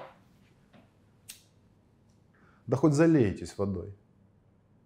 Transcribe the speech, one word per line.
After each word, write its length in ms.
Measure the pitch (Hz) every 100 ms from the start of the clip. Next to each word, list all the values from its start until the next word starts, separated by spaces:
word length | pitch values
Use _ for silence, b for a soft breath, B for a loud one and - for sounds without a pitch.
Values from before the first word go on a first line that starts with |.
| - _ _ _ _ _ _ - _ _ _ _ _ - _ _ _ _ _ _ _ _ _ b b b -
Да 100 | 131
хоть 160 | 160
залейтесь 640 | 143 165 160 107 85 82 -
водой. 360 | 101 92 92 101 _ _ _ _ _ _ _ _